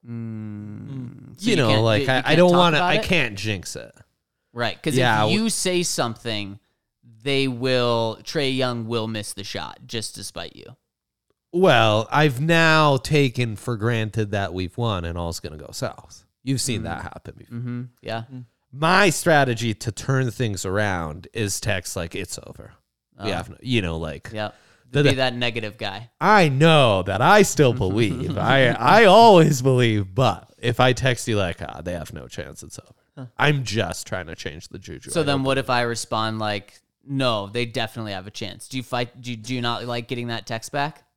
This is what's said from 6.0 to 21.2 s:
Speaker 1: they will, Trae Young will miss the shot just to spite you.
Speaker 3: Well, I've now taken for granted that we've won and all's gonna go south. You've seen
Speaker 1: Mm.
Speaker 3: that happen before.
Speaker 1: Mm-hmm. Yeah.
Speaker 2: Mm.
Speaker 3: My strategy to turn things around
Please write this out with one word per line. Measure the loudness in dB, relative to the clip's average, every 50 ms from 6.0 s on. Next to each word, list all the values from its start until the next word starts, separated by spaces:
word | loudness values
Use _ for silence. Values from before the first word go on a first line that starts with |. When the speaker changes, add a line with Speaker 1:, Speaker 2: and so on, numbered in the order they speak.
| -2 -4 -4 -8 -8 -6 -6 -6 -6 -8 -12 -16 _ _ _ _ _ _ _ _ _ -20 -20 -12 -6
Speaker 1:
they | -2 0 0 0 0
will, | -2 -2 -2 0 0 2 2 2 2 0 0 -2 -4 -8 -12
Trae | -8 -4 -2 -2 -2 0
Young | 0 -2 -2 -2 -4 -6 -4
will | -4 -4 -2 -4
miss | -6 -6 -8 -8 -10
the | -12 -12
shot | -10 -8 -10 -10 -10 -14 -16 -18
just | -10 -10 -8 -8 -8 -12
to | -12 -14
spite | -14 -12 -12 -14 -12 _
you. | -18 -20 -20 -20 _ _ _ _ _ _ _ _ _ _ _ _ _ _ _ -2
Speaker 3:
Well, | 2 4 6 6 6 6 4 4 2 0 0
I've | 0 2 2 2 2 0
now | 0 2 2 4 4 6 6 6 4 4 2 2
taken | 0 0 2 2 2 2 0 -2 -4 -4 -4
for | -8 -6 -8 -6 -2
granted | -2 -2 0 0 -2 -4 -2 -4 -4 -2
that | -2 -4 -4 -4 -4
we've | -6 -6 -6 _ -4
won | -4 -2 -2 -4 -4
and | -6 -6 -6
all's | -6 -6 -6 -8
gonna | _ -12 -12 -12
go | -16 -14
south. | -12 -8 -8 -8 -10 -12 -20 -20 -20 -20 _ _ _ _ _
You've | -4 -4 -2
seen | -2 -2 -4 -4
Speaker 1:
Mm. | -4
Speaker 3:
that | -6 -8 -8 -10
happen | -12 -14 -16 _ -18 -18 -18
before. | -18 _ -12 -10
Speaker 1:
Mm-hmm. | -10 -8 -8 -10 -10 -12 _ _
Yeah. | -12 -10 -8 -8 -10 -12 -16
Speaker 2:
Mm. | -18 -18 _ _ _ _ _ -10
Speaker 3:
My | -4 0 2 4 4 4 4
strategy | 2 0 2 4 4 4 4 2 0 -2 -2 -4 -4
to | -4 -6 -10
turn | -10 -8 -4 -2 -2 0 0 -2
things | -4 -4 -4 -4 -4 -6 -6
around | -4 -2 -2 0 0 -2 -2 -4 -6 -8 -10